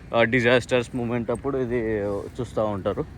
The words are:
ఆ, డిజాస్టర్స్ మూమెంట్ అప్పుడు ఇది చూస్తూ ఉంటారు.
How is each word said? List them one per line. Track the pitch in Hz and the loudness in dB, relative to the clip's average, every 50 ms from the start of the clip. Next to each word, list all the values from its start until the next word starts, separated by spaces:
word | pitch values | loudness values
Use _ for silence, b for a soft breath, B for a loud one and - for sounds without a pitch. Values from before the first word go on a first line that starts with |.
| B - - | B 0 2
ఆ, | 117 117 | 4 4
డిజాస్టర్స్ | 113 117 131 117 117 127 127 - - 135 123 117 - - | 4 4 4 4 6 6 4 4 2 0 0 0 -2 -4
మూమెంట్ | 131 120 117 120 120 113 107 | -4 -2 -2 -2 -2 -2 -2
అప్పుడు | 120 104 - 139 135 131 | -2 -2 -2 -2 -2 -2
ఇది | 131 117 123 123 113 110 110 107 101 104 101 98 - - - - | -2 -2 -2 0 0 0 0 0 0 -2 -2 -4 -6 -6 -8 -8
చూస్తూ | 120 - - - 110 | -8 -4 -2 0 0
ఉంటారు. | 107 104 95 85 104 95 90 - - - | 0 0 -2 -2 -2 -2 -2 -4 -8 -10